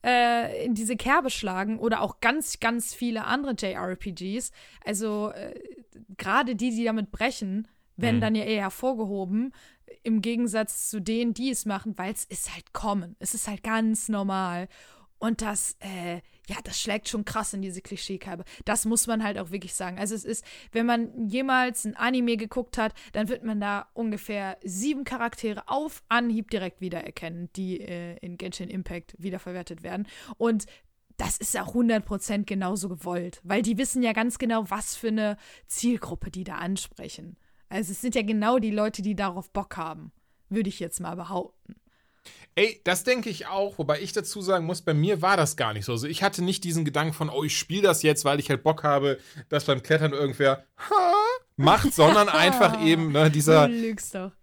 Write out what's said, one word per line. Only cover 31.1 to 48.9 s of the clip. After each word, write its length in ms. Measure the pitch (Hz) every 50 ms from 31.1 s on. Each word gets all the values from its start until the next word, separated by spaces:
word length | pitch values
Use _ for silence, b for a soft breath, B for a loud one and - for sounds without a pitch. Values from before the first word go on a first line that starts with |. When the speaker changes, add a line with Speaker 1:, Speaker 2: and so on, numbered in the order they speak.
| _
Speaker 1:
das 220 | - - 156 - -
ist 200 | 226 - - -
auch 160 | 185 170 196
hundert 300 | 240 247 233 226 214 208
Prozent 420 | - 208 196 - - 214 202 202
genauso 420 | - 202 196 196 180 220 202 175 196
gewollt, 520 | 180 151 - 175 180 175 175 180 - -
weil 200 | _ 175 202 226
die 160 | 220 214 233 196
wissen 240 | 269 254 - 254
ja 100 | 247 226
ganz 260 | 214 220 226 247 233 -
genau, 320 | 262 226 226 220 214 185
was 240 | 202 214 214 - -
für 140 | - - 226
eine 280 | 220 220 214 208 208 202 b b b b b
Zielgruppe 640 | _ - - - 240 247 - - - 175 - - 185
die 140 | - 185 185
da 120 | 196 175
ansprechen. 800 | - - 175 196 185 - - - - - - - - 160 175 175 _ _ _ _ _ _ _
Also 220 | - - 220 165
es 80 | 196 -
sind 140 | - 254 220
ja 80 | 262
genau 360 | 214 202 220 214 208 220 247 262
die 120 | 208 220
Leute, 320 | 208 208 208 220 214 -
die 120 | 185 208 208
darauf 360 | 180 202 196 175 185 - -
Bock 240 | _ 202 180 - -
haben, 340 | - 165 165 156 165 156 160 _ _ _ _ _ _ _ _
würde 220 | 190 220 214 190
ich 100 | - -
jetzt 200 | 185 170 - -
mal 160 | 180 170 170
behaupten. 580 | 175 175 170 196 180 - - _ _ _ - - _ _ b b b b b b b b b b b b b _
Speaker 2:
Ey, 260 | - 202 226 214 - _
das 200 | 180 180 180 -
denke 240 | 254 254 254 220 233
ich 180 | 185 151 -
auch, 300 | - 185 196 202 202 202
wobei 240 | - - 135 151 151
ich 140 | 190 - -
dazu 260 | 214 - - - 208
sagen 240 | 190 185 190 180 160
muss, 160 | 165 180 160
bei 140 | - - 156
mir 260 | 147 151 190 208 160
war 160 | 165 185 196
das 180 | 180 156 147 -
gar 180 | - 131 110 107
nicht 100 | 104 98
so. 80 | -
Also 140 | 120 113 120
ich 160 | 147 160 -
hatte 200 | 196 196 196 -
nicht 220 | 175 185 190 190 -
diesen 220 | 175 160 165 165
Gedanken 260 | 151 131 151 151 160
von, 160 | 156 - 160 151
oh, 160 | 131 135 151
ich 140 | 151 - -
spiele 240 | - - 160 196
das 200 | 196 196 165 156
jetzt, 220 | - 151 147 143 -
weil 160 | 143 143 147
ich 80 | 143 -
halt 140 | 143 127
Bock 220 | - 156 160 156 -
habe, 340 | 151